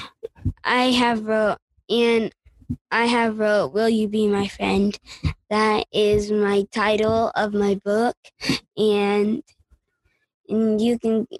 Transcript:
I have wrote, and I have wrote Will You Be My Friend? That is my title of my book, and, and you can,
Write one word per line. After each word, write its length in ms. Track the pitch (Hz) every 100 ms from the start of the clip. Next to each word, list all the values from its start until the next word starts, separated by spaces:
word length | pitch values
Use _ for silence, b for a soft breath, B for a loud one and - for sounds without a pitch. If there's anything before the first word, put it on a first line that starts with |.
| B _ - - - -
I 260 | - 247 254
have 360 | 247 240 226 214
wrote, 320 | 220 214 - _ _ -
and 440 | 226 233 226 214 - _ _ - - _
I 160 | 220 233
have 320 | 240 226 220
wrote 340 | 214 208 143
Will 160 | 196 226
You 200 | 226 214
Be 180 | 214 208
My 220 | 202 202
Friend? 500 | - 196 196 208 - B B B - -
That 380 | 214 214 214 -
is 400 | 196 208 208 208
my 320 | 208 202 202 202
title 580 | 226 208 214 220 226 226 -
of 180 | 208
my 220 | 208 202 196
book, 400 | 202 214 240 - - _ B B - -
and, 680 | 214 202 202 208 208 247 - _ _ _ _ _ _ _ _ _ -
and 320 | 214 220 214
you 180 | 233 233
can, 300 | 226 220 -